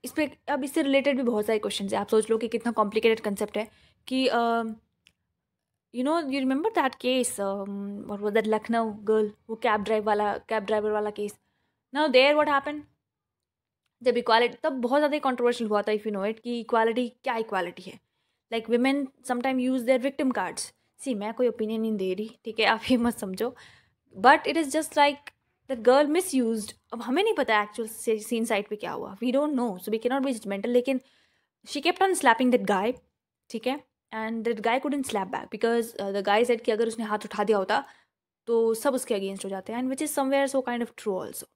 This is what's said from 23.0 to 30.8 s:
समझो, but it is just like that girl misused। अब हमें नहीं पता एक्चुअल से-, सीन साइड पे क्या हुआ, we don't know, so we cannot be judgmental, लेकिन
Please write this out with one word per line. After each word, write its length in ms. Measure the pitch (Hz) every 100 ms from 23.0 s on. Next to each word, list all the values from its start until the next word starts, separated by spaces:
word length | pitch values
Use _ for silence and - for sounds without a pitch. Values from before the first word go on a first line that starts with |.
| 240 233
समझो, 380 | 196 190 233 - - - _ _ _ 190
but 220 | 190 302
it 100 | -
is 140 | 302 294
just 260 | 302 311
like 400 | 302 285 285 - _ _ _ _
that 160 | 262 220
girl 280 | 262 294 311
misused। 580 | 370 262 226 226 202 - _
अब 80 | 233
हमें 220 | 226 277
नहीं 100 | 427
पता 280 | 370 254 214
एक्चुअल 280 | 208 - 220
से-, 300 | - - 220
सीन 260 | 214 233 233
साइड 220 | 208 202
पे 80 | 208
क्या 160 | 175
हुआ, 260 | - - 196
we 140 | 247
don't 220 | 262 302 269
know, 220 | 240 185
so 120 | 220
we 100 | 220
cannot 220 | 240 269
be 120 | 269
judgmental, 320 | 226 202 196 226
लेकिन 360 | 247